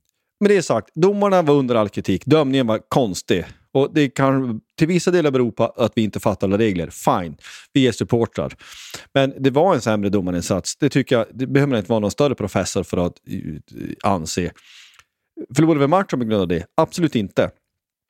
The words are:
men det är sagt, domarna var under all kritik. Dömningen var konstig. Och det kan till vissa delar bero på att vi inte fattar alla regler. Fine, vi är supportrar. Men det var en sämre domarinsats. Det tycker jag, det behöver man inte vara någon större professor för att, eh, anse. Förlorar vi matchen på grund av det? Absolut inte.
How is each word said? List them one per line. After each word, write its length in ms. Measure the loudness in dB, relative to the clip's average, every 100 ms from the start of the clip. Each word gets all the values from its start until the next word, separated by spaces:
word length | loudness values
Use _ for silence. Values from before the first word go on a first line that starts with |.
| _ _ _ 0
men 80 | 2
det 80 | 2
är 60 |
sagt, 280 | 2 -2 -2
domarna 480 | 2 2 4 2 4
var 120 | 4
under 200 | 4 4
all 140 | 2 0
kritik. 340 | -2 -2 -2 2
Dömningen 400 | 2 2 0 0
var 140 | -2 0
konstig. 560 | 0 0 -2 -2 -2 -2 -14 _
Och 220 | -2 0
det 140 | 0 0
kan 520 | 2 0 0 -2 -8 -8 -2
till 100 | 0
vissa 220 | 0 2
delar 200 | 2 2
bero 220 | 2 0
på 120 | 0
att 280 | -2 0 -2
vi 80 | 0
inte 180 | -2 0
fattar 280 | -2 0 0
alla 100 | 2
regler. 320 | 2 0 -4
Fine, 460 | -4 0 0 -2 -12 -20 -20 -4
vi 160 | 0 2
är 40 |
supportrar. 640 | 0 0 0 0 -4 -8 -8 -20 -20 -18 -18 -2
Men 200 | 0 0 2
det 120 | 0
var 240 | 2 2
en 60 | 2
sämre 300 | 0 0 0
domarinsats. 640 | -2 -2 -4 -2 -4 -4 -2
Det 120 | 0
tycker 280 | 0 0 0
jag, 100 | -2
det 160 | -6 -2
behöver 240 | 0 0
man 80 | 0
inte 120 | 0
vara 100 | 0
någon 100 | 0
större 240 | 0 0
professor 480 | 0 -4 -2 -2 -4
för 240 | -4 -2 -2
att, 60 | -6 -12
eh, 800 | -10 -10 -12 -14 -12 -12 -4 -2
anse. 420 | -2 -2 -4 -6 -8 -20 -20 -20 _ _ _ _ -18 -8 -2
Förlorar 240 | 0 2
vi 60 | 2
matchen 320 | 0 -2 -4
på 60 |
grund 180 | -2 -2
av 60 | -2
det? 180 | -4 -4
Absolut 420 | -2 -2 0 -2 -2
inte. 340 | -2 -2 -2 -4 _ _ _ _